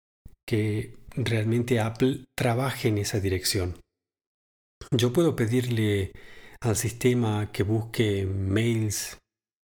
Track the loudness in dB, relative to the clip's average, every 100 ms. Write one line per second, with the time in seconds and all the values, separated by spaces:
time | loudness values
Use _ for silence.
0 | _ _ -20 -20 -2 0 0 -2 -6 -14
1 | -12 -4 -2 0 2 0 2 2 0 2
2 | 0 0 -6 -2 0 2 -2 0 0 0
3 | 0 -2 0 0 0 0 -2 -6 _ _
4 | _ _ _ _ _ _ _ _ -4 0
5 | 2 4 2 2 2 2 0 0 2 0
6 | -2 -6 -18 -20 -20 -4 -2 0 -2 0
7 | 2 2 2 0 -4 -2 0 0 -2 0
8 | 0 0 -2 -2 0 2 2 0 -2 -4
9 | -8 -12 _ _ _ _ _